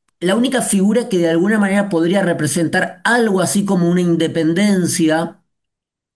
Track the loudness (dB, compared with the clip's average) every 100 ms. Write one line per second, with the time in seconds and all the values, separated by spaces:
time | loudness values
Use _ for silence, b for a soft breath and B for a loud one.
0 | _ -6 -2 0 0 -2 0 0 2 0
1 | 0 0 0 2 2 2 2 0 0 0
2 | 0 0 0 -2 -2 -2 -2 -2 -4 -6
3 | -2 0 2 0 0 -2 0 0 2 2
4 | 0 0 0 0 0 0 2 0 0 0
5 | 0 0 -2 -8 _ _ _ _ _ _
6 | _